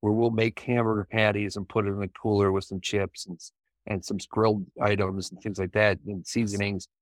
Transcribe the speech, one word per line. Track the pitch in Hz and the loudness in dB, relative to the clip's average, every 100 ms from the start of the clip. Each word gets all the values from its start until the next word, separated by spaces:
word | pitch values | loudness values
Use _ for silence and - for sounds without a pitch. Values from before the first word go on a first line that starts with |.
where | 107 | 2
we'll | 110 117 | 2 2
make | 113 113 - | 2 0 0
hamburger | - 123 113 107 98 | -2 2 2 0 0
patties | 113 107 101 104 104 | 2 2 2 -2 -6
and | 95 | -4
put | - 101 | -2 0
it | |
in | 98 | -2
the | 98 | -6
cooler | - 113 104 98 | -4 0 4 4
with | 95 | 2
some | - 95 | -2 -8
chips | - 104 95 - - | -4 -2 -2 -6 -14
and, | 85 - _ _ _ - | -12 -14 _ _ _ -6
and | 101 | -6
some | - 104 - | -4 -8 -4
grilled | - 110 107 92 - | 2 2 2 -4 -2
items | 104 101 95 95 92 | 0 2 0 -2 -8
and | 90 | -8
things | 110 98 | -8 -4
like | 92 | -2
that | 107 107 92 85 | 2 2 2 -4
and | 98 85 | -10 -4
seasonings. | - 110 101 101 98 - _ | -2 -2 0 -2 -4 -8 _